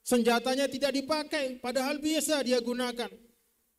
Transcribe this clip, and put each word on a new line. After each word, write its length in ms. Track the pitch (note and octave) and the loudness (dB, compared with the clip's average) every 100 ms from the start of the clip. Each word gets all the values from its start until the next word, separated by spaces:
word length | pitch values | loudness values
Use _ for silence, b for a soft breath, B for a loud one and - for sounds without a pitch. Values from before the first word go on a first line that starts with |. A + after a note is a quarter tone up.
Senjatanya 680 | - B3 A3+ A#3 A#3+ C4 C#4 | 2 4 4 2 2 0 0
tidak 240 | C4+ C#4 | 0 0
dipakai, 680 | C4+ C4+ D#4 D4+ D#4 C4 B3 | 0 0 -2 -2 -4 -4 -4
padahal 400 | B3 B3+ C4 D4+ | -2 0 0 -2
bisa 400 | D4+ D#4 D4 D4+ | 0 0 2 0
dia 200 | B3 B3 | 2 0
gunakan. 480 | A#3 A#3+ B3 A#3 G#3+ - - _ _ _ _ | 0 -2 -4 -4 -8 -10 -20 _ _ _ _